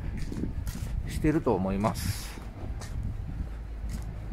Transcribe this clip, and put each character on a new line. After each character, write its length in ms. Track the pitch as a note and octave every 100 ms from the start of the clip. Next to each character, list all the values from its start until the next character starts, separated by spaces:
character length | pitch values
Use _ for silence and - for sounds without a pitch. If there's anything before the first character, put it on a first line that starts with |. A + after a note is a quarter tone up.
| - - - - - - - - - - -
し 120 | -
て 120 | D#3
る 100 | D#3
と 140 | C#3+ G2
思 180 | F#2+
い 60 | G2
ま 160 | G#2+ -
す。 440 | - - - - - - - - - - - - - - - - - - - - - - -